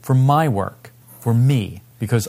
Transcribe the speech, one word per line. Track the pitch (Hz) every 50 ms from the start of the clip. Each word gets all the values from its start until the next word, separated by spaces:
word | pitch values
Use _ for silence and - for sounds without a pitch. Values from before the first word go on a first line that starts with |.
| -
for | - 131
my | 131 131 139 143 156 160
work, | 147 107 98 98 98 - - - - - _ _ - - -
for | - 120 113
me, | 120 123 135 143 120 101 85 82 - - _ _ _
because | 113 101 120 113 104